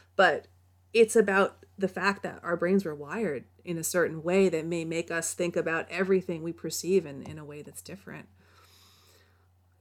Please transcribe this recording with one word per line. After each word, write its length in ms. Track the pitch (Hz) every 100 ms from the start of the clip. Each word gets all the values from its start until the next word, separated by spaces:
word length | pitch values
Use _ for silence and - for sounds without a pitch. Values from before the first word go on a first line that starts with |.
| _ -
but 320 | 180 143 - _ _ _ _
it's 220 | 226 220 226
about 500 | 202 196 190 - - -
the 120 | 190
fact 340 | 185 190 196
that 180 | 175 -
our 120 | 165 175
brains 300 | 170 196 190
were 80 |
wired 520 | 147 143 190 202 131 - _
in 140 | - 165
a 60 |
certain 380 | 160 180 160 160
way 260 | 156 190 190
that 160 | 160 160
may 200 | 170 165
make 240 | 165 170
us 220 | 165 165
think 220 | - 175 170
about 340 | 165 160 -
everything 540 | 170 190 190 180 165
we 100 | 165
perceive 520 | 165 170 - 170 190 160
in, 180 | 139
in 140 | 135 151
a 80 | 147
way 160 | 147
that's 220 | 143 -
different. 440 | - 147 - 151 - _ _ _ _ _ _ _ _ _ _ _ _ _ _ _